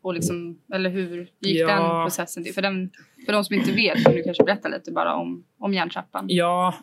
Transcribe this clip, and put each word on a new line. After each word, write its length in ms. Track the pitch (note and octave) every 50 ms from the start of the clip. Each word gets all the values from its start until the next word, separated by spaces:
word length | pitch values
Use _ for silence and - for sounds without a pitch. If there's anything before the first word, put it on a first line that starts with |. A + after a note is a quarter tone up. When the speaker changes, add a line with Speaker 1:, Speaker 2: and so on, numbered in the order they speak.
Speaker 1:
Och 120 | - F#3 F3
liksom, 440 | E3 E3+ E3+ F3 F3 E3+ E3+ E3 - _ - G3
eller 160 | F#3+ F#3 F#3
hur 280 | F3+ G3 F#3 E3+ F3 F3 F3+ - _ -
gick 160 | - G3 F3+ D#3+
Speaker 2:
Ja. 60 | E3
Speaker 1:
den 380 | F#3 G3+ G3 E3 E3 E3+ E3 E3
processen 380 | F3 F3+ - E3+ - - F3 E3+
till? 100 | - F#3
För 80 | G3
den, 280 | F#3+ G3 F#3+ F#3 F#3 F3+ _ - - _ _ - -
för 60 | -
de 120 | G#3 G#3 G3+
som 120 | - G#3
inte 160 | - - G3+
vet, 320 | F#3+ G3 G#3+ F3+ D3+ - -
kan 100 | - -
du 80 | -
kanske 220 | - F3+ F3 - -
berätta 240 | F3+ G3+ G3+ - D#3
lite 240 | C#3+ - - E3+
bara 220 | E3+ F3 E3 - -
om, 300 | - E3+ - - F3 - _ _ -
om 160 | - G3+ G3
hjärntrappan? 500 | F3+ E3+ E3+ - F#3 F#3 _ - F#3+ G3 F#3+
Speaker 2:
Ja, 460 | F3+ F3 E3+ F3 F3 F3+ F3+ F#3 F3 -